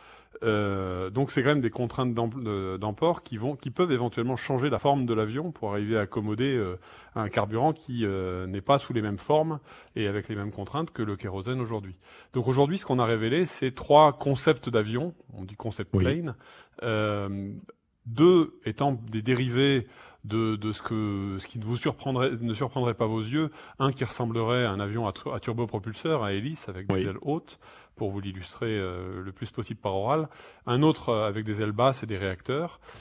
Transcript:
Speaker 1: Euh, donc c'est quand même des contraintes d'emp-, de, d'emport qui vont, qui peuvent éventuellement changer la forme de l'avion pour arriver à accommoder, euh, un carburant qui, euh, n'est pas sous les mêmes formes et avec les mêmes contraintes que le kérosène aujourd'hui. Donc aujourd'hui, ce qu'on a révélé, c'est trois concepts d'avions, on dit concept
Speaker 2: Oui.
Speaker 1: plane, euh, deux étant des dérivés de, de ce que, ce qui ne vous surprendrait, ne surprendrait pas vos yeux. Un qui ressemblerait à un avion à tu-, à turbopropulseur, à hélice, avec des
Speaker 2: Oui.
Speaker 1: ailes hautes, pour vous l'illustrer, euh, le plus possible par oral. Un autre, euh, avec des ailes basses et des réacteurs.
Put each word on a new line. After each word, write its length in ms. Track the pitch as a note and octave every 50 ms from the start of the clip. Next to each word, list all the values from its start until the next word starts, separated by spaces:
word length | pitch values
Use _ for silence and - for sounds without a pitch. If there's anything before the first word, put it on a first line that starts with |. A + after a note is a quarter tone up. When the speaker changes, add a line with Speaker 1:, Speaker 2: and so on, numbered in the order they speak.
| - - - - - _ - - -
Speaker 1:
Euh, 680 | A2+ G#2+ G#2 G#2 G2+ G2 F#2+ F#2+ F#2 F2+ F2+ F#2 F#2+
donc 200 | G2+ C3 C#3 C#3
c'est 140 | - C#3+ A#2+
quand 60 | C#3
même 120 | D3+ C#3+
des 80 | B2 A2+
contraintes 440 | - - B2 A2+ - - B2+ B2+ A#2
d'emp-, 280 | A#2 A#2 A2+ A2 C3
de, 360 | A#2+ G#2+ G#2 G2 F#2+ F#2+ F#2+ F#2
d'emport 440 | G#2 G#2+ G2+ - D#3+ E3 E3+ -
qui 140 | - - B2
vont, 220 | G#2 A2 C#3 D3 -
qui 120 | - C3+
peuvent 220 | - - F3+ F3
éventuellement 460 | C3+ A#2 B2 A#2 - A#2 A#2 B2+ C3 A2+
changer 320 | - - C#3 A#2+ C3 D3
la 100 | B2 G#2+
forme 260 | - C#3+ C#3+ C#3 B2+
de 80 | A#2 A2+
l'avion 380 | A2 A2 G#2+ A2+ C#3 E3 F3
pour 200 | D3+ - A2+ G#2
arriver 260 | G2+ G#2 G#2 G#2 A2+ G#2+
à 40 |
accommoder, 540 | G2+ G2 - A2+ G#2 G#2+ G#2 A2 B2+ C#3+ C3+
euh, 220 | A#2+ G2+ F2+ F2+ F2+ - - - - - - -
un 120 | A2+ G#2+ G2+
carburant 460 | - A#2 G2+ G#2 G#2+ A2+ C#3 D#3 D#3
qui, 320 | - - - B2 A#2+ A2
euh, 420 | G2+ G2 F#2+ F#2 F#2 F2+ F2+ F#2 F#2
n'est 140 | F#2+ G2
pas 180 | - - C#3 C3+
sous 140 | - - B2+
les 80 | A#2
mêmes 160 | G#2+ G#2 G2+ F#2+
formes 420 | - - D3 D#3 D#3+ D#3+ D3+ C#3 - - - - - - -
et 120 | A2+ G#2+ G2+
avec 220 | G2+ G#2 F#2+ -
les 60 | G#2+
mêmes 160 | G#2 G2+ G#2
contraintes 400 | G2+ G#2 G2 - - D3 E3 D#3
que 120 | - - A2+
le 140 | G#2 G2+ -
kérosène 420 | - G2 F#2 F#2+ F#2 A#2+ C3 C3
aujourd'hui. 380 | A#2+ A2 A2+ G#2+ G2 F#2+ F2+ - _ - - - - -
Donc 160 | - B2+ A2+ C3
aujourd'hui, 300 | B2+ C3+ C#3+ C#3+ F3+ F#3+
ce 80 | -
qu'on 140 | - C3 B2
a 60 | A#2
révélé, 400 | A2+ A#2 A2 A2 A2+ C3+ E3+ F#3
c'est 260 | D3 - - C#3 C3
trois 420 | B2+ - - - C#3+ D3+ D#3 D3 C#3
concepts 560 | - - C#3 C#3 B2 - E3 D3 B2 - B2
d'avions, 440 | A#2 A2 G#2+ G#2+ A#2 C#3+ D#3 F3 E3 - - - -
on 100 | - F#2
dit 120 | F#2+ G#2
concept 360 | - - A2+ G2+ - G2+ - -
Speaker 2:
Oui. 120 | G2 F#2
Speaker 1:
plane, 300 | F2+ D3 E3+ E3+ C#3+ G#2+ - - - - - - _ _ -
euh, 680 | - A#2 A2 G#2+ G#2+ G#2+ G#2 G2+ G2 G2 G2 G2+ G2 G2+ G#2 - - - - _ _ _ _ _ _
deux 520 | A#2 A2+ B2+ D#3+ F3+ F3+ E3+ D#3 - - - -
étant 280 | - G#2+ - C#3+ C#3+ C3+ A2+ A#2 A2
des 100 | G#2+ A2
dérivés 640 | G#2+ B2+ B2+ B2 C3 B2 A#2 B2+ C#3 C#3+ C#3 B2+ C3+ - - - - - - _ -
de, 320 | G#2+ G#2+ A2+ A2+ A2 A2
de 160 | G#2+ G#2+ A2
ce 120 | G#2 - -
que, 540 | - A2+ G#2+ G#2+ G#2 G2+ G2 G2 G2+ F#2+ F#2+
ce 80 | - -
qui 100 | - A#2
ne 60 | G#2
vous 140 | A2 B2 A#2
surprendrait, 540 | - D3+ - - - C#3 C3 B2 B2+ C3+ B2+ A2+
ne 140 | A#2+ A#2 A2
surprendrait 400 | G#2+ C#3+ B2 - C3+ B2 A#2+ A2
pas 140 | - A#2 G#2+
vos 140 | A2 A2+
yeux. 280 | A2 A2 C3 D#3 D#3+ D3 - - - - - -
Un 120 | C3+ C#3
qui 120 | B2+ - B2+
ressemblerait 600 | - - - B2 A#2 A2+ A#2 A2+ A2+ B2 B2+ B2
à 60 | A2
un 80 | F#2+ G2+
avion 280 | G2+ G2+ G#2 A#2+ A#2 G2+
à 60 | -
tu-, 180 | - - C#3 C3
à 60 | -
turbopropulseur, 840 | - B2 A2 A2+ A#2+ G#2 - G#2+ G2 A2+ G#2 - - D#3+ D#3+ C3+ A2
à 100 | G2+ G2
hélice, 360 | G2 A2 C#3+ D#3+ - - -
avec 180 | F#2 F#2 G2 G2+
des 60 | G2
Speaker 2:
Oui. 80 | F#2+ F#2 G2
Speaker 1:
ailes 100 | F#2 - -
hautes, 340 | C3+ D3+ E3+ - - - - - - - - - - _
pour 160 | - A2+ G2
vous 80 | G2 G2+
l'illustrer, 580 | G2 G2 F#2+ F#2+ F2+ - - - B2 A2+ A2 G#2
euh, 460 | F#2+ F#2 F2+ F2+ F#2 F#2 G2 F#2+ F#2
le 80 | F#2+
plus 180 | F#2+ - A2+ -
possible 300 | - - G#2+ - A2+ -
par 160 | - G#2 F#2+
oral. 340 | F#2+ G2+ A#2+ D3 D#3+ D#3 D3+ - - - - - - _ A#2+
Un 160 | A#2+ C3 D3+
autre, 260 | D#3+ D3+ - - -
euh, 180 | A#2 G#2+ A2 G#2
avec 160 | G2+ A2 G#2+
des 200 | A2 G#2 G#2 A2
ailes 80 | G#2
basses 320 | G#2 A2 B2 C3+ B2+ - A#2
et 20 |
des 120 | G#2+ G#2 F#2
réacteurs. 600 | G2 F#2+ F#2 - - - B2+ D3 E3+ E3+ - - - - - -